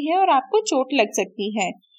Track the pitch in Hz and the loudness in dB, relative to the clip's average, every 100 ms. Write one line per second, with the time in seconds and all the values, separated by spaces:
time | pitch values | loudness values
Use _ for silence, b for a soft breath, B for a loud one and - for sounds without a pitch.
0 | 302 359 381 277 262 427 427 277 262 277 | -2 2 2 2 2 -2 0 -2 0 0
1 | 214 - 185 - 202 214 180 - b | 0 -2 -6 -6 -6 -4 -4 -6 b